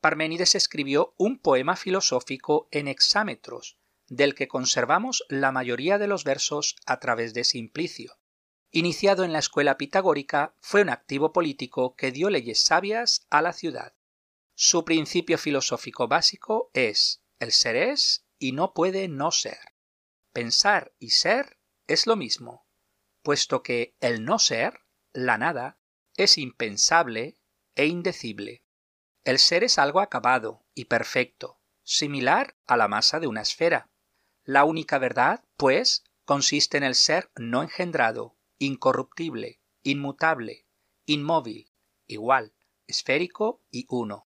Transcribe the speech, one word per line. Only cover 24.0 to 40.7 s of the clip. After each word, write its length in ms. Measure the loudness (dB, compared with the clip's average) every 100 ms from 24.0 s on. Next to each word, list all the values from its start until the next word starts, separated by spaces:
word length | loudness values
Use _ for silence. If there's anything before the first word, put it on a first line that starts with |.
| -2 -2
no 140 | -2 2
ser, 440 | 2 2 -2 -4 _ _ _
la 260 | -4 0 2
nada, 420 | 0 -2 -8 -12 _ _ _
es 240 | 0 4 4
impensable 1000 | 2 -6 -6 0 2 4 2 -2 -8 -10 _ _ _
e 120 | 0 0
indecible. 760 | 0 -4 -6 -10 -10 -12 -14 _ _ _ _ _ _
El 160 | -2 4
ser 240 | 4 4
es 140 | 2 2
algo 220 | 2 2
acabado 640 | 0 -2 2 2 0 -12 _
y 100 | -14
perfecto, 760 | -2 -2 0 -2 -2 _ -16 -16 _ _
similar 760 | -4 -4 -2 0 2 2 2 -8 0
a 100 | 2
la 100 | 4
masa 320 | 2 0 0
de 80 | -4
una 140 | -4
esfera. 500 | -6 0 0 0 -4 _ _ _ _ _
La 200 | 0 4
única 340 | 4 2 -2 -2
verdad, 440 | 0 2 2 0 _ _
pues, 480 | 2 4 2 -2 _ _
consiste 520 | -2 0 0 0 0 0
en 80 |
el 100 | 0
ser 380 | 2 2 2 -2
no 280 | -12 -4 -2
engendrado, 760 | -2 -6 -6 0 0 0 -10 _ _ _
incorruptible, 1040 | -6 0 0 0 -2 -8 -10 -8 -12 -16 _ _
inmutable, 840 | -4 -2 -4 0 0 0 -6 -14 _